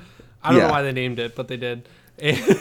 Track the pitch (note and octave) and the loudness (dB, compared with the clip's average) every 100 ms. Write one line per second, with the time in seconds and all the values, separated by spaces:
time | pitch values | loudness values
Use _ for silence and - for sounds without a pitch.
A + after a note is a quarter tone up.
0 | - - - - D#3+ C4 - D3 C#3 B2+ | -20 -20 -20 -6 2 4 4 0 -2 -4
1 | B2+ A#2+ A#2 B2 A#2 B2 B2 A#2+ - - | -4 -6 -8 -8 -10 -8 -8 -10 -14 -20
2 | _ - D3+ - - - | _ -6 -2 0 2 4